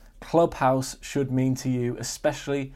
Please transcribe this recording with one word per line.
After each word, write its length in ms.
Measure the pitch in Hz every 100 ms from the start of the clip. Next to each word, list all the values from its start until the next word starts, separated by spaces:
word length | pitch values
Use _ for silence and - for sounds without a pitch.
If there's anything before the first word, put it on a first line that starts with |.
| - -
Clubhouse 760 | - 165 170 - 135 131 131 -
should 300 | - 143 135
mean 240 | 127 131 131
to 140 | 131
you, 280 | 127 120 120
especially 760 | 113 - 151 139 - 139 135